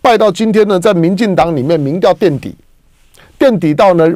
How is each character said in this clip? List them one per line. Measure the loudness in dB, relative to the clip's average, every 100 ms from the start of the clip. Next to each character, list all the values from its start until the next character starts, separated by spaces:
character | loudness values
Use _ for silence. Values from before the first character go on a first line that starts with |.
败 | 0 2
到 | 0
今 | 0 -2
天 | 0 0
呢， | 0
在 | 0
民 | 0 0 0
进 | -2 0
党 | -2
里 | -2
面 | -2 -2
民 | -2 -2
调 | 0
垫 | 0 0 -2
底， | -8 -16 _ _ _ _ _ _ -20 _
垫 | 0 2
底 | -2
到 | 2 2
呢， | 4 0